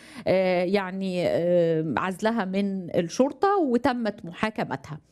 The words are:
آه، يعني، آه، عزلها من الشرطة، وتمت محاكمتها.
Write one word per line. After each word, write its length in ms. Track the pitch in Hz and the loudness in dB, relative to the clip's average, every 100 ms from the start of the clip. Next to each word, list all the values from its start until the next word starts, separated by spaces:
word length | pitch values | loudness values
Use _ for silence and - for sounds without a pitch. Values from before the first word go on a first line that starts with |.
| - 254 - | -18 -8 0
آه، 360 | 185 185 180 | 2 4 2
يعني، 640 | 180 202 185 190 190 180 165 | 2 0 -2 -4 -4 0 0
آه، 680 | 120 170 175 165 160 160 120 | 0 2 4 4 2 0 -2
عزلها 480 | 180 180 214 233 190 | -2 -2 -2 0 -2
من 500 | 196 202 190 175 - | -2 -2 -4 -2 -2
الشرطة، 640 | 170 - 269 - 392 403 | -2 2 0 2 2 2
وتمت 680 | 285 233 277 247 214 202 165 | 2 2 2 0 -4 -6 -12
محاكمتها. 760 | - 220 220 - 127 - 147 _ | -4 -4 -4 -6 -6 -8 -16 _